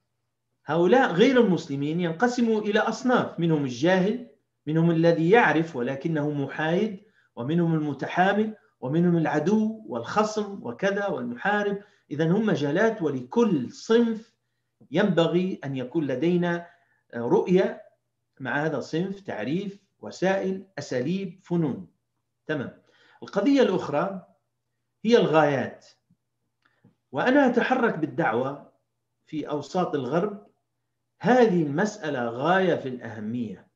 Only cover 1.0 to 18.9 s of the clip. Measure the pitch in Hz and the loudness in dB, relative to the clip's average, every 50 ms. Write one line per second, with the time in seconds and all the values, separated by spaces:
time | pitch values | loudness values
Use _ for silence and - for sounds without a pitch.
1 | 254 190 175 165 240 269 254 247 220 190 170 151 - - 139 139 143 151 160 175 | 4 2 4 4 4 6 6 6 4 4 2 0 -2 -6 -6 -4 -4 -4 -2 -2
2 | 180 165 165 - 247 240 240 254 233 220 220 208 - 208 202 214 214 233 - - | -2 -2 0 0 0 0 0 0 0 0 0 0 0 0 0 0 0 0 -4 -2
3 | - 247 247 190 139 - - - 170 165 160 147 139 123 120 117 147 180 190 185 | 0 2 2 2 0 -2 -4 -2 0 0 2 0 0 -4 -4 0 2 2 4 4
4 | 180 208 240 247 - - - _ _ _ _ _ _ 151 156 165 165 170 165 160 | 2 0 -2 -4 -8 -14 -20 _ _ _ _ _ _ -2 0 2 2 2 2 4
5 | 165 170 165 151 165 170 208 240 214 160 147 156 165 - - 123 120 131 135 135 | 4 4 4 4 4 6 6 6 6 4 2 2 0 -2 -4 -6 -6 -6 -6 -6
6 | - 165 160 147 147 151 147 143 139 135 - - 156 160 170 190 214 214 190 - | -4 -4 -2 -2 -2 -2 -2 -4 -4 -4 -4 -4 -2 0 0 0 0 -2 -4 -10
7 | - _ _ _ _ _ _ 113 120 139 165 175 170 165 160 156 151 147 139 - | -16 _ _ _ _ _ _ -10 -4 -2 0 2 2 2 2 0 0 -4 -4 -6
8 | 147 - - 175 185 196 196 208 220 220 - - _ _ _ _ 127 127 151 170 | -8 -4 0 2 2 2 2 2 -2 -2 -4 -12 _ _ _ _ -6 -2 0 2
9 | 180 175 170 170 156 139 143 151 147 185 214 220 214 220 - - - - 123 113 | 2 2 2 2 0 0 0 0 0 2 2 2 0 -2 -4 -8 -12 -10 -8 -8
10 | - - - 208 214 214 - 220 208 196 202 - - 120 117 - 190 202 196 202 | -8 -4 -2 -2 -2 0 -2 -4 -6 -6 -8 -10 -10 -10 -6 -2 -2 -2 -2 -2
11 | 202 196 156 127 123 120 120 - - 190 208 208 208 202 196 - - _ _ _ | -4 -4 -4 -6 -6 -8 -8 -4 -4 -2 -2 0 -2 -2 -4 -6 -10 _ _ _
12 | _ _ 151 139 160 160 180 220 226 208 165 131 147 139 147 185 226 226 214 220 | _ _ -4 -2 2 2 2 2 2 2 0 0 0 0 2 2 2 2 0 -2
13 | 165 143 135 127 123 - - 233 240 208 175 135 117 - - - - - 226 240 | -4 -4 -4 -4 -8 -2 0 2 2 2 2 0 -2 -6 -10 -12 -2 2 4 4
14 | 233 226 220 214 - - _ _ _ _ _ _ _ _ _ _ - _ 131 180 | 4 2 0 -6 -8 -16 _ _ _ _ _ _ _ _ _ _ -14 _ 0 0
15 | 214 196 165 170 165 156 160 180 185 185 202 - - 139 139 131 123 - - 170 | 0 2 2 2 2 2 2 0 0 0 -4 -6 -8 -8 -6 -6 -8 -4 -4 -4
16 | 147 135 131 123 160 175 180 175 175 175 170 175 170 - - _ _ _ _ _ | -2 -2 -2 0 0 2 2 2 0 0 -2 -4 -6 -12 -20 _ _ _ _ _
17 | _ _ - 120 117 123 170 220 - - 180 180 - 233 233 - - - _ _ | _ _ -10 -6 0 2 2 2 2 2 2 2 2 0 -2 -8 -16 -20 _ _
18 | _ _ _ _ _ _ _ - 131 120 127 143 156 160 147 123 - - | _ _ _ _ _ _ _ -10 -8 -4 -4 -2 -2 -2 -4 -4 -6 -4